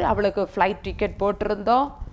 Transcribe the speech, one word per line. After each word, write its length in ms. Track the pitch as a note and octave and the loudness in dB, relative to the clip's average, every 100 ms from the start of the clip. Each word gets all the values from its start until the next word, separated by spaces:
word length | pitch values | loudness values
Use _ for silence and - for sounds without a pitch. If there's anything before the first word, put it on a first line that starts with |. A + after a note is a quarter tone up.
அவளுக்கு 380 | F4 G3+ G3+ G3+ | 2 2 2 0
ஃப்ளைட் 400 | F#3+ G3+ F#3+ - | -2 2 2 2
டிக்கெட் 380 | G3 - G#3 - | -8 -2 -4 0
போட்டிருந்தோம். 680 | G3+ G3+ G#3+ G#3 G3+ B3 C#4+ - - | -2 0 -2 -2 2 2 2 -6 -14